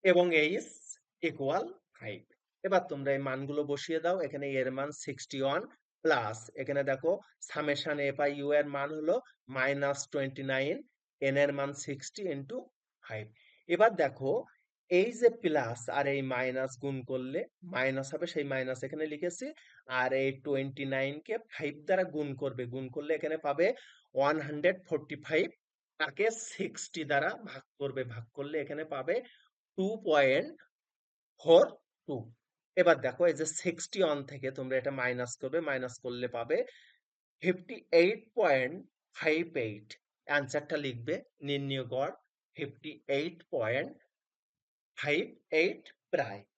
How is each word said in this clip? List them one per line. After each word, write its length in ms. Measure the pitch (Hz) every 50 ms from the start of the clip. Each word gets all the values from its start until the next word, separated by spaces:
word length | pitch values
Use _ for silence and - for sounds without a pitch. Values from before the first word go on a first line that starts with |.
| - 185
এবং 140 | 175 180 180 180 165 156 151
এইচ 240 | 156 185 247 - - - - - - - _ _ _ _ _ - 165
ইকুয়াল 360 | - - 139 135 156 190 247 349 - - _ _ _
ফাইভ। 240 | - 120 110 101 90 - _ _ _ _ _ _ _ -
এবার 160 | 190 196 180 180 -
তোমরা 200 | 151 139 135 139 139
এই 60 | 135 139 135
মানগুলো 340 | 131 135 139 139 143 147 147 139
বসিয়ে 280 | 143 139 - - 160 160 156
দাও। 120 | 170 185 190 165
এখানে 200 | 139 - 143 143 139 139 131
এর 100 | 127 131 127 135
মান 120 | 139 147 143 - -
সিক্সটি 340 | - 139 139 - _ - 135 131
ওয়ান 180 | 135 139 170 147 - - _ _ _ _ _
প্লাস, 360 | - 160 151 127 113 107 110 113 - - - -
এখানে 220 | 135 139 139 143 135 139
দেখো, 220 | 135 127 - 160 190 - - _ _ _ - -
সামেশন 480 | - 151 151 147 143 139 - 165 147 147 143 139
এফআইইউ 360 | 135 139 147 143 143 147 143 143 147 147
এর 80 | 143 143 139
মান 120 | 139 139 147 156 156
হলো 180 | 151 160 190 254 - - - _ _ - 131
মাইনাস 440 | 135 127 135 139 139 143 139 139 139 - _
টোয়েন্টি 320 | - 143 139 135 135 - 135 135
নাইন, 240 | 135 131 135 127 185 285 - _ _ _ _ _ _ _ 135 135
এন 80 | 135 139 143
এর 60 | 143 143 139
মান 120 | 139 139 139 139 -
সিক্সটি 380 | - 139 110 - - _ - 202 180 143
into 240 | 139 139 139 233 254 - - _ _ _ _ _ _ -
ফাইভ। 200 | - 113 110 107 - _ _ _ _ _ _ _ - 170
এবার 160 | 170 214 233 208 165
দেখো, 300 | 156 135 - - 135 135 180 240 - - _ _ _ _ _ _ _ _ 180 175
এই 100 | 196 240 247 233
যে 80 | 247 233 240 - -
প্লাস 360 | 175 151 147 127 113 120 - - - -
আর 80 | 143 139 139 139
এই 80 | 139 135 131 131
মাইনাস 380 | 123 127 131 127 131 131 135 131 -
গুণ 140 | - 139 135 131 120 123
করলে 300 | 131 127 127 131 139 175 - - _ _ - 175 185
মাইনাস 340 | 123 131 135 131 135 135 135 -
হবে, 120 | 147 175 170
সেই 140 | - 160 143 139
মাইনাস 260 | 135 131 131 131 127 127 -
এখানে 180 | 135 151 151 156 156
লিখেছি। 340 | 151 151 165 175 175 - 254 285 311 - - _ _ - _ 123 127 127
আর 100 | 127 131 131 135
এই 80 | 135 135 135 135 -
টোয়েন্টি 380 | 151 139 135 139 139 135 139 139 135 135
নাইন 200 | 135 135 135 143 151 -
কে 80 | - 214 233 - _
ফাইভ 220 | - - 156 147 147 151 147 -
দ্বারা 160 | 190 190 185 165 143
গুণ 140 | 156 147 139 135 131
করবে, 200 | 147 135 120 120 123 120 123
গুণ 120 | 131 131 131 127
করলে 180 | 147 147 147 160 147
এখানে 180 | - 151 156 156 -
পাবে 200 | 147 139 151 170 208 254 - - - - _ _ _ _ 127
ওয়ান 180 | 139 143 156 156 143
হান্ড্রেড 300 | 139 151 147 147 180 190 185 -
ফোরটি 300 | - 156 147 - - 151 - -
ফাইভ, 200 | - 151 160 - - - _ _ _ _ _ _ _ _ _
তাকে 240 | 156 147 - - 202 226 220 - - -
সিক্সটি 500 | - - 185 - - - - - - 170 156 135
দ্বারা 200 | 143 139 147 180 233 - 226 -
ভাগ 140 | - 131 - _ _ _
করবে, 220 | 139 139 120 131 127 120
ভাগ 120 | 113 113 113 _ _
করলে 200 | 143 139 147 156 156 139
এখানে 200 | 139 147 147 160 160 147
পাবে 200 | 131 131 156 185 247 247 - - _ _ _ _ _ _ _ _
টু 100 | - 190 196 226 220 - 175
পয়েন্ট 480 | 151 147 139 131 131 151 220 320 - - - _ _ _ _ _ _ _ _ _ _ _ _ _ _ _
ফোর 220 | - 156 165 180 - - - - _ _ _ _ _
টু। 100 | - 143 123 110 117 - _ _ _ _ _ _ _ _ 185
এবার 160 | 175 170 160 135 147
দেখো, 160 | 131 123 - 175 170
এই 60 | 151 139
যে 60 | 156 151 - -
সিক্সটি 380 | - 180 170 - - - - 202 185
ওয়ান 140 | 160 147 143 135 139
থেকে 180 | 143 135 - 131 135 143
তোমরা 180 | 131 131 131 131
এটা 120 | 123 139 139 135
মাইনাস 320 | 123 127 123 123 123 120 - _
করবে, 180 | - 131 143 170 165 151
মাইনাস 240 | 135 131 127 123 123 - -
করলে 220 | 127 123 120 123 123 123
পাবে 220 | 120 120 123 160 214 247 - - - - _ _ _ _ _ _ _ _ _ _ _
ফিফটি 340 | - 180 180 185 - - 240 196 - _ - 165
এইট 220 | 170 190 226 220 - _ _ 247
পয়েন্ট 380 | 214 165 139 131 127 127 160 196 - _ _ _ _ _ _ -
ফাইভ 260 | - 160 156 160 170 165 - 139 117
এইট। 220 | 110 104 101 104 _ - _ _ _ _ _ _ -
অ্যান্সারটা 480 | 147 147 139 135 151 147 147 - 160 151 143
লিখবে, 280 | 135 120 117 117 131 151 - - _ _ _ - 143
নির্ণীয় 360 | 143 139 139 139 139 135 127 120 127
গড় 200 | 127 139 165 - - _ _ _ _ _ _ _
ফিফটি 360 | - 147 143 - _ - 156 147 - _ - 139 139
এইট 200 | 151 175 170 - - _ -
পয়েন্ট 420 | 139 113 107 120 135 165 269 - _ _ _ _ _ _ _ _ _ _ _ _ _ _ _ _ _ _ _ _ -
ফাইভ 220 | - 143 147 165 226 - - _ _ _ - 156
এইট 200 | 165 196 - - - - - _ _ _
প্রায়। 280 | - 156 131 113 101 101 104 _ _